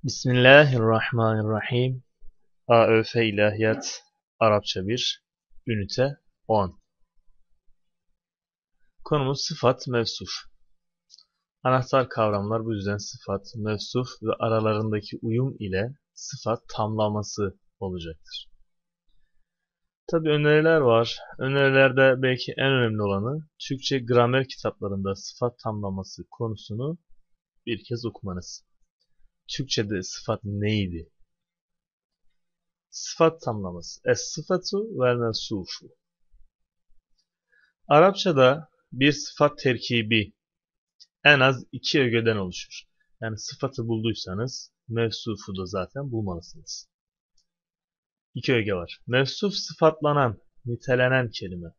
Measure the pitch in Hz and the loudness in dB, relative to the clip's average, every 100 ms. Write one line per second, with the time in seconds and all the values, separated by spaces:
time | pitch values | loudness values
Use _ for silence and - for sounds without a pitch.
0 | 139 - 131 123 127 139 151 127 110 110 | -6 -4 0 6 10 10 8 4 4 2
1 | - 117 113 110 107 107 - 120 127 127 | 0 0 2 2 0 -2 -2 0 0 -4
2 | _ _ - _ _ _ - 117 110 113 | _ _ -20 _ _ _ 2 4 6 4
3 | 110 120 113 101 104 104 110 104 - - | 2 0 0 2 0 2 0 0 -6 -14
4 | _ _ _ _ 113 104 - - 95 123 | _ _ _ _ 2 2 0 -6 -4 -2
5 | - - _ _ _ - - 110 95 - | -4 -6 _ _ _ -16 -6 -4 -4 -2
6 | 135 143 _ _ - 110 92 - _ _ | -2 -2 _ _ -2 0 0 -6 _ _
7 | _ _ _ _ _ _ _ - _ _ | _ _ _ _ _ _ _ -20 _ _
8 | _ _ _ _ _ _ _ _ _ _ | _ _ _ _ _ _ _ _ _ _
9 | - 151 131 127 - 156 123 127 - 120 | -4 -2 0 -4 -6 0 0 0 -2 -2
10 | 110 - 95 - - _ _ _ _ _ | -2 -6 -12 -14 -16 _ _ _ _ _
11 | _ - _ _ _ _ 127 131 127 135 | _ -20 _ _ _ _ 0 0 2 0
12 | 120 - 110 104 101 113 113 107 98 104 | 0 0 0 0 -2 -2 -2 -4 -2 -4
13 | - 120 - 98 - 113 107 104 - 123 | -8 -14 -8 -8 -8 -8 -6 -4 -4 -6
14 | 123 - 110 - 117 113 107 107 110 107 | -6 -8 -6 -2 0 0 0 0 -2 -4
15 | 104 - 117 113 135 - 95 92 113 143 | -6 -8 -4 -2 -2 -4 -4 -2 -4 -8
16 | _ - - 131 110 117 - - 107 110 | _ -20 -16 -8 -4 -4 -6 -6 -4 0
17 | 107 104 104 - 101 - _ _ 95 92 | -2 -2 -6 -6 -6 -6 _ _ -8 -8
18 | 82 78 - - - - _ _ _ _ | -10 -14 -16 -16 -16 -20 _ _ _ _
19 | _ _ _ _ _ _ _ _ _ _ | _ _ _ _ _ _ _ _ _ _
20 | - 165 160 151 147 151 160 165 131 113 | -4 -2 2 2 4 4 6 4 6 4
21 | 117 - - - 131 139 139 135 135 131 | 2 -4 -14 -8 -2 2 4 6 4 6
22 | 135 131 131 127 - - 135 135 117 107 | 4 4 0 -2 -4 -2 2 2 2 2
23 | 101 98 107 151 156 _ - 135 - 139 | 0 0 -2 -6 -10 _ -8 -6 -2 -4
24 | 117 123 120 131 127 - 113 - 101 98 | 2 4 4 2 -2 -4 -6 -6 -6 -4
25 | 98 98 - - 123 - 120 107 101 95 | -4 -6 -8 -6 -6 -4 -8 -6 -6 -8
26 | 95 - - - 117 107 - 107 139 170 | -10 -14 -20 -8 -8 -8 -10 -8 -6 -8
27 | _ - _ _ _ _ - 110 - 120 | _ -20 _ _ _ _ -10 -10 -8 -8
28 | 117 - 101 90 - - _ _ _ _ | -8 -10 -12 -10 -12 -20 _ _ _ _
29 | _ _ - _ - - 131 - 104 101 | _ _ -20 _ -14 -10 -4 -4 -2 -4
30 | 92 - - 107 101 101 104 107 95 85 | -6 -12 -6 -6 -6 -4 -2 0 -2 -6
31 | - _ _ _ _ _ _ _ _ _ | -14 _ _ _ _ _ _ _ _ _
32 | _ _ _ _ _ _ _ _ _ - | _ _ _ _ _ _ _ _ _ -18
33 | - - 165 160 - 107 95 87 - - | -16 2 2 2 -8 -6 -8 -10 -14 -8
34 | 127 120 - - 151 180 - 196 220 165 | 0 0 -2 -10 -2 -2 -2 -6 -6 0
35 | 123 120 117 110 - 104 87 - - _ | 0 2 0 -4 -6 -8 -8 -14 -18 _
36 | _ _ _ _ - _ _ _ _ - | _ _ _ _ -20 _ _ _ _ -20
37 | _ _ _ _ _ _ _ _ - 143 | _ _ _ _ _ _ _ _ 4 6
38 | 180 196 190 147 127 147 160 _ _ 123 | 6 4 0 6 6 4 -4 _ _ 0
39 | 139 143 - - 147 - 127 120 - 120 | 2 2 -6 2 2 2 -2 -2 -2 -2
40 | 107 113 98 _ _ _ _ _ _ _ | 2 0 0 _ _ _ _ _ _ _
41 | - _ 143 147 131 127 - 127 - 156 | -20 _ 6 6 6 2 -6 -10 -2 0
42 | 127 117 113 107 92 87 - - - _ | 2 2 2 0 -4 -8 -14 -18 -20 _
43 | _ _ 113 107 - - 135 135 117 113 | _ _ -10 -8 -12 -8 -8 -6 -4 -2
44 | 113 104 - 92 127 - - _ - 113 | -2 -4 -6 -6 -6 -8 -18 _ -8 -2
45 | 113 107 - 101 - 95 92 101 90 135 | -2 -4 -8 -8 -8 -8 -6 -6 -6 -8
46 | 143 117 101 85 - 78 78 - - _ | -6 -6 -4 -6 -12 -20 -16 -16 -16 _
47 | _ _ _ _ _ _ _ _ _ _ | _ _ _ _ _ _ _ _ _ _
48 | _ _ _ - 120 123 104 92 85 - | _ _ _ -10 0 0 0 -4 -6 -14
49 | - 123 135 - 202 196 - 160 160 156 | -2 0 0 -2 -4 -4 -10 2 2 4
50 | 151 147 127 107 _ _ 117 117 - 123 | 0 2 0 -2 _ _ -10 -8 0 2
51 | 127 131 120 - 98 87 85 | 4 2 0 -6 -12 -10 -12